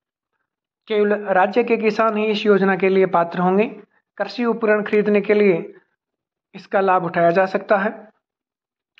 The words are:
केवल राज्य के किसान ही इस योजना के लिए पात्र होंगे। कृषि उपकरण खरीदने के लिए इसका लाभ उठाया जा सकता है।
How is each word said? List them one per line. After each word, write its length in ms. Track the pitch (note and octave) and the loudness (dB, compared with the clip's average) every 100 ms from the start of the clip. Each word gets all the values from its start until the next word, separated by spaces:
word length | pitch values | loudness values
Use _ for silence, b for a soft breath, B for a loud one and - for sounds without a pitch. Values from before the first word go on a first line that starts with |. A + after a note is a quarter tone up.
| _ _ _ _ _ _ _ _ - | _ _ _ _ _ _ _ _ -6
केवल 260 | G#3+ G#3 | -2 0
राज्य 500 | G#3 G#3 F3+ G3+ A#3+ | -2 0 0 2 0
के 120 | A#3 A3 | 0 0
किसान 400 | G#3+ G#3+ A3 G#3 | 0 0 0 0
ही 100 | A3 | -2
इस 200 | G#3 G#3+ | 0 2
योजना 300 | G3 G3 F#3 | 2 2 0
के 120 | F#3+ | 2
लिए 180 | F#3+ F3+ | 2 2
पात्र 320 | E3+ E3+ F3+ | 0 0 -2
होंगे। 260 | F3+ G3 B3 - - b _ - | 0 0 0 -6 -20 b _ -12
कृषि 280 | G3+ - | -10 -4
उपकरण 380 | A#3 A3 G#3+ G#3+ | -4 -2 -2 -2
खरीदने 380 | G#3 G#3 G#3 G#3 | 0 0 2 0
के 140 | G3+ | 2
लिए 400 | G#3 G3+ E3 - b b b _ _ _ _ _ | 2 2 0 -4 b b b _ _ _ _ _
इसका 260 | G3 - G3+ | -20 -4 -2
लाभ 240 | F#3+ F#3 | 2 0
उठाया 260 | E3+ E3+ E3+ | 0 0 2
जा 160 | F3+ F#3+ | 2 0
सकता 300 | G3+ - G3+ | -2 0 0
है। 320 | G3+ - - _ _ _ _ _ _ _ _ | -2 -8 -18 _ _ _ _ _ _ _ _